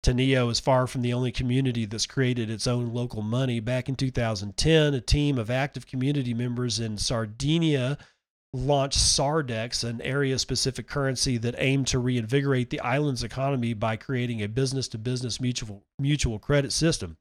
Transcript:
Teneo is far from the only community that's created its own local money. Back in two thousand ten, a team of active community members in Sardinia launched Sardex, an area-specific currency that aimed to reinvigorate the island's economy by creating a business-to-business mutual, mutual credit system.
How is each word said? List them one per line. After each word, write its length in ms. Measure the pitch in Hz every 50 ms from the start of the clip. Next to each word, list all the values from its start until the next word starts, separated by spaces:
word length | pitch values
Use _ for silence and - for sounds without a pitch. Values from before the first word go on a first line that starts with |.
| -
Teneo 440 | - 123 123 131 135 131 127 123 120 117
is 80 | -
far 260 | - 147 131 127 127
from 160 | 123 - 131 120
the 100 | 123 120
only 200 | 123 127 123 -
community 520 | - 131 127 123 131 135 131 123 127 113
that's 220 | 101 113 107 -
created 420 | - - 135 131 123 123 120 113 107
its 200 | 113 104 - 127
own 260 | 120 123 120 117 113
local 280 | 120 120 123 - 110 107
money. 360 | 107 117 123 135 127 120 117
Back 300 | 110 117 127 127 123 -
in 80 | 135
two 160 | - 139 131 127
thousand 440 | - 120 113 113 95 101 104 98
ten, 380 | - - 151 160 160 151 147 143
a 60 | 131
team 360 | 107 - - 151 147 143 143
of 140 | 127 110 104
active 340 | 123 131 139 143 _ 131 123 -
community 440 | - 131 127 139 147 143 131 123 117
members 460 | 113 123 123 120 120 123 123 110 110
in 180 | 117 110 107
Sardinia 1000 | 101 - - 135 113 113 107 104 117 135 143 156 170 165 160 147 135 123 127 143 - - - _ _ _ _ _ _ _ _ -
launched 440 | 127 127 139 143 139 135 - - -
Sardex, 840 | - - - - 143 139 151 165 151 123 117 110 113 123 - - -
an 160 | 117 117 117
area-specific 880 | - 139 131 143 143 135 131 123 - - 131 117 - 135 127 - 113 -
currency 480 | - 147 139 135 131 120 - 139 131
that 180 | 117 110 120 123 -
aimed 280 | - 131 135 139 131
to 120 | - - 131
reinvigorate 720 | 123 127 123 123 110 107 123 143 139 139 135 127 123 117
the 100 | - 143
island's 420 | - 123 123 143 151 147 131 117 131
economy 520 | 110 - 131 135 139 143 131 120 117 117
by 200 | 107 113 113 110
creating 480 | 104 - - 135 123 123 120 120 110 104
a 60 | 101
business-to-business 880 | 107 127 135 131 135 135 123 - - 113 110 123 127 123 127 120 107 -
mutual, 460 | 127 123 123 - - 107 101 101 _ _ _ -
mutual 400 | 139 139 151 143 - 127 113 104
credit 340 | - - 143 143 139 123 -
system. 460 | - 151 165 160 - 104 85 80 _